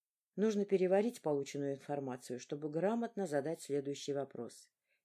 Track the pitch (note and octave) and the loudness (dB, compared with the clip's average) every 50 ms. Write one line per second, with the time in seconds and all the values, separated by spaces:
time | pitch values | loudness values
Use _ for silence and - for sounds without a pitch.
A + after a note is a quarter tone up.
0 | _ _ _ _ _ _ - F#3 G#3 A3 G#3 G3+ G3 - G3 F3+ F#3 F3+ F#3+ G3+ | _ _ _ _ _ _ -2 0 2 2 4 2 2 4 4 4 4 6 6 6
1 | G#3+ A#3+ A#3+ - - D#3 D3 C#3 C#3 - - C#3+ C#3+ C#3 C#3 C#3 - - C#3+ C#3+ | 4 4 0 -2 -2 0 0 0 0 -2 -4 -2 -2 -2 -2 -4 -4 -4 -4 -2
2 | C#3 C3 B2 B2+ - - B2+ B2 - - D#3 C#3+ D3+ D3+ D3 E3 F3 G3+ A#3 A#3 | -2 -4 -6 -6 -6 -8 -8 -8 -6 -6 -8 -6 -4 -4 -2 0 2 2 2 2
3 | A#3 A3 - G3+ G3 D#3+ D3 C#3+ C3 D#3 E3 - - - C#3 C#3+ C3+ C#3+ C#3+ C#3 | -2 -4 -4 -4 -4 0 0 0 0 0 -2 -4 -4 -2 0 0 0 -2 -4 -4
4 | - - C#3 C#3 C3+ - - - A#2 G#2 - - - _ _ _ _ _ _ _ | -2 -2 -2 -2 -2 -4 -6 -8 -10 -10 -10 -16 -20 _ _ _ _ _ _ _